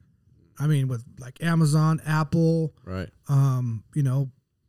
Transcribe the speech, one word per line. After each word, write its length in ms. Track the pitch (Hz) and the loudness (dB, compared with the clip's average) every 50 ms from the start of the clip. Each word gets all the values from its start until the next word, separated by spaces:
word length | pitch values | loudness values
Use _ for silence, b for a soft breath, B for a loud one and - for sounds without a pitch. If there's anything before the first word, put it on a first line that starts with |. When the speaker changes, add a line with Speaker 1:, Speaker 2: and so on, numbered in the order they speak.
| _ _ _ _ _ _ _ _ _ _ _ - | _ _ _ _ _ _ _ _ _ _ _ -4
Speaker 1:
I 80 | 143 | 0
mean, 220 | 151 151 139 131 127 | 0 0 0 0 -2
with, 160 | 127 113 123 139 - - | -4 -8 -10 -14 -20 -20
like, 240 | 127 127 - - | -20 -20 -12 -6
Amazon, 580 | 160 170 165 160 160 147 151 156 156 160 160 156 - | -4 0 2 2 2 4 4 4 2 2 0 0 -2
Apple, 680 | 151 151 156 160 - - 165 165 160 165 165 160 151 - _ - | -2 -2 -2 -2 0 0 2 2 2 2 0 -2 -4 -6 _ -12
Speaker 2:
Right. 240 | 90 92 95 90 - - _ _ - | -10 -8 -8 -8 -10 -12 _ _ 0
Speaker 1:
um, 560 | 143 135 135 135 127 127 123 120 113 104 - _ - | 2 2 4 2 2 -2 -2 -4 -6 -8 -10 _ -4
you 80 | 151 | -2
know, 280 | 139 131 127 139 139 131 - _ _ _ _ _ _ | -2 0 0 -2 -2 -4 -8 _ _ _ _ _ _